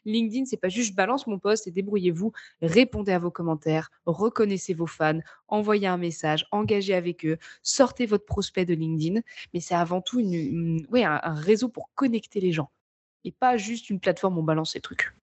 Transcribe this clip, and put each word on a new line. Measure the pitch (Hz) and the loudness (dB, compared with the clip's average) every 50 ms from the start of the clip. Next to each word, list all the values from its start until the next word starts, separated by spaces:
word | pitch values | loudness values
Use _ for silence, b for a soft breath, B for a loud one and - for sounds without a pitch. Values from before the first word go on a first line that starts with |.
| _ | _
LinkedIn, | 214 214 233 226 220 208 262 269 | -2 0 0 0 0 0 -4 -4
c'est | 254 226 - | -4 -4 -2
pas | - 185 | -2 -2
juste, « | 185 233 247 214 | 0 0 -2 -2
Je | 190 | 0
balance | 196 190 208 254 277 - | 0 0 2 0 -2 -2
mon | 233 202 185 | -4 -6 -2
post | - 202 214 220 - | 0 0 0 0 -2
et | 190 | -4
débrouillez-vous ». | 165 190 196 202 208 202 180 180 165 165 196 220 B B B B B B | -4 -4 -4 0 -2 0 2 2 0 2 -2 -4 B B B B B B
Répondez | 165 165 165 233 262 247 254 214 202 202 | -2 4 6 6 6 6 2 -2 -2 0
à | 185 175 | 0 0
vos | 170 175 | 0 -2
commentaires, | 165 - 170 165 160 151 - 160 156 160 160 - - _ _ | -4 -4 -2 -2 -2 -2 0 0 0 0 -2 -4 -12 _ _
reconnaissez | 175 165 180 208 233 226 - 220 202 196 180 - - 180 | -4 -2 0 0 0 2 2 2 2 2 -2 -2 -4 -4
vos | 160 170 | -4 -4
fans, | 160 - - 160 156 156 160 160 B B B B - | -6 -2 0 0 2 2 0 -4 B B B B -4
envoyez | 214 214 208 208 214 208 196 | -2 0 2 2 2 2 2
un | 185 180 | 0 0
message, | 175 175 170 160 - - 156 156 156 - - - | 0 -2 -4 -4 -2 -2 0 0 0 -2 -2 -2
engagez | 208 - - 214 202 196 196 190 | -2 0 2 0 0 2 2 0
avec | 180 170 180 170 - - | 0 0 -2 -4 -2 -2
eux, | 156 160 160 B B B B B | -2 -2 -2 B B B B B
sortez | - - - 262 247 - - 247 | -4 4 4 4 4 4 -2 0
votre | 214 208 202 - | 0 2 0 0
prospect | - - 202 190 - - 190 180 | -2 -4 -4 -4 -4 -2 -2 0
de | 170 175 | 0 0
LinkedIn. | 160 160 160 160 156 156 165 190 226 233 B B B B B - | 0 0 -2 0 0 0 0 0 -2 -4 B B B B B -8
Mais | 175 | -8
c'est | - - 175 | -4 0 0
avant | 170 175 170 180 185 185 | 0 2 0 0 -4 -4
tout | - 247 247 | -2 -2 0
une, | 226 190 175 | 0 0 0
une, | 165 156 - 160 170 165 165 165 165 160 - | 0 -2 -2 -2 -2 0 0 -2 -2 -2 0
ouais, | 220 247 220 | 2 2 2
un, | 160 151 - - | 4 2 0 -2
un | 170 156 | -4 -4
réseau | 151 151 185 220 208 254 240 | -2 2 2 2 4 2 -2
pour | - - - - _ | -4 -8 -14 -10 _
connecter | - 277 262 233 220 - - - 208 | 0 0 0 0 -2 -4 -4 -4 0
les | 185 180 165 | 0 2 2
gens | 160 143 - _ _ _ _ _ _ _ _ _ _ _ | 0 -2 -6 _ _ _ _ _ _ _ _ _ _ _
et | - - | -12 -6
pas | _ 262 254 247 | _ 2 2 2
juste | 226 190 214 233 226 - - | 2 0 -4 -8 -8 -6 -6
une | 202 180 | -6 0
plateforme | - 190 170 - - 190 180 | 0 0 0 2 0 0 0
où | 165 156 | 0 2
on | |
balance | 156 156 156 160 - - | 2 2 0 0 -2 -6
les | - - | -8 -10
trucs. | - - - - - - _ | -8 -4 -4 -4 -4 -4 _